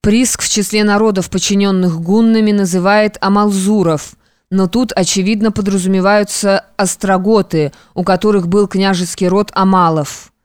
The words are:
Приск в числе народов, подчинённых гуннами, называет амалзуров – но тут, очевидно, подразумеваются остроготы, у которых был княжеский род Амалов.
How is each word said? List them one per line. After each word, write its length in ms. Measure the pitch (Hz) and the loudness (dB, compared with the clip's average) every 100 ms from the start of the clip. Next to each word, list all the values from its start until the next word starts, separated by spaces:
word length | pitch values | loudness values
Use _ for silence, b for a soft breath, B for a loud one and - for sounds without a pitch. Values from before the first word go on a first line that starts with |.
Приск 400 | 208 226 254 - | 2 2 0 -2
в 80 | - | -4
числе 340 | - 196 214 | -4 -2 0
народов, 460 | 208 202 220 196 175 | 2 2 2 0 -4
подчинённых 720 | 190 - 196 202 185 180 165 | -4 -2 0 0 0 0 -2
гуннами, 500 | 165 214 226 226 214 | 0 2 4 2 2
называет 680 | 208 190 180 180 208 214 208 | 0 0 0 2 2 0 -2
амалзуров – 920 | 190 202 208 196 190 214 170 156 - - _ _ _ | 0 2 2 0 0 0 2 -2 -6 -20 _ _ _
но 140 | 190 190 | -2 0
тут, 240 | 233 247 - | 0 -2 -2
очевидно, 560 | 185 196 185 220 220 | -2 -2 -2 0 -2
подразумеваются 1120 | 214 202 196 185 190 190 208 202 - 202 196 - - | -2 -2 -2 0 0 2 2 0 -2 -2 -2 -4 -4
остроготы, 920 | 190 - 196 185 190 220 185 160 147 b b - | -4 -2 -2 0 2 0 2 -2 -2 b b -6
у 80 | |
которых 440 | 180 185 214 202 170 | -2 0 2 0 2
был 200 | 202 196 | 0 0
княжеский 600 | 190 196 180 180 - 180 | 0 0 0 -4 -2 0
род 220 | 190 208 - | 0 -2 -2
Амалов. 760 | 190 190 170 160 143 - - _ | 2 2 2 0 -4 -10 -20 _